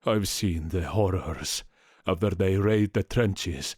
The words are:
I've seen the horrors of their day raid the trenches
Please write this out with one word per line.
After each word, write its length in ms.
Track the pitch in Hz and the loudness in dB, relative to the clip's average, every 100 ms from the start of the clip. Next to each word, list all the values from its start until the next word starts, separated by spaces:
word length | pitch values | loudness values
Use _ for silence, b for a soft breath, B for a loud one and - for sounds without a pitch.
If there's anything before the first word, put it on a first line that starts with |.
| - | 2
I've 240 | 110 95 | 2 0
seen 400 | - 101 82 78 | 0 -2 -2 -2
the 180 | 90 82 | -4 -2
horrors 760 | 101 101 90 85 78 76 - - b b b - | 2 2 2 -4 -8 -6 -8 -8 b b b -4
of 160 | 92 | 0
their 80 | 104 | 0
day 260 | 92 95 95 | 2 2 4
raid 380 | 101 107 104 | 4 4 2
the 100 | 107 | 0
trenches 720 | 98 - 113 95 - 71 71 | -2 0 0 0 -6 -6 -8